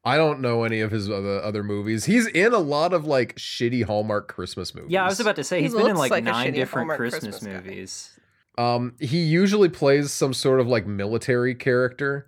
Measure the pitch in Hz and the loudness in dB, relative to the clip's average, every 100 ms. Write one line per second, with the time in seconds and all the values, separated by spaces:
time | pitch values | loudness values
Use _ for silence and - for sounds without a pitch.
0 | 117 147 156 143 127 117 113 110 107 107 | 2 4 2 2 0 0 0 0 0 -2
1 | 101 101 98 98 92 107 104 101 104 113 | -2 -4 -4 -4 -2 -4 -4 -4 -2 -2
2 | 127 233 226 160 214 233 147 143 175 180 | 2 2 2 2 4 4 2 0 2 0
3 | 151 139 117 - - - 120 123 104 104 | 2 0 0 -6 -12 -2 -2 0 0 -2
4 | 107 104 - - 92 - 90 - 151 180 | 0 -4 -4 -10 -10 -8 -10 -12 -4 -2
5 | 185 196 214 196 143 180 151 233 220 185 | 0 0 -2 -2 -2 -2 0 2 2 2
6 | 131 - 117 113 131 - 127 131 117 147 | 2 0 0 -2 -2 -2 -2 -4 -4 -4
7 | 117 156 113 95 104 92 92 95 98 - | -4 -6 -8 -10 -12 -12 -12 -14 -14 -14
8 | - _ _ _ _ - 120 120 123 123 | -18 _ _ _ _ -2 0 0 -2 -6
9 | 123 165 160 165 196 208 180 - 139 143 | -2 0 2 4 4 6 4 4 4 4
10 | 143 - 143 123 139 131 120 120 98 101 | 2 0 -2 2 2 4 4 2 0 -4
11 | 101 113 - 123 123 123 139 123 127 123 | -2 -2 0 2 0 0 0 2 0 -2
12 | 139 139 | -6 -6